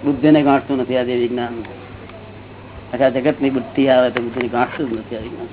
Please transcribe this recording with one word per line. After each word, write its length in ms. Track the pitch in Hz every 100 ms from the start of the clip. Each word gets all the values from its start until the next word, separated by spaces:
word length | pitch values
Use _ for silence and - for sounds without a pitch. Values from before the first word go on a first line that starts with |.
બુદ્ધિને 380 | 143 139 151 156
ગાંઠતું 360 | 139 139 131 135
નથી 180 | 123 127
આ 60 |
જે 120 | 123
વિજ્ઞાન. 500 | 123 120 123 120 117 104 - - - - - - - - - - - -
આખા 140 | 117 131
જગતની 420 | 127 131 143 135
બુદ્ધિ 380 | 131 117 - 135
આવે 220 | 127 127
તો 120 | 117
બુદ્ધિને 260 | 117 120 123
ગાંઠતું 420 | 120 127 - 143
જ 20 |
નથી 240 | 113 107 113
આ 40 |
વિજ્ઞાન. 260 | 113 - 117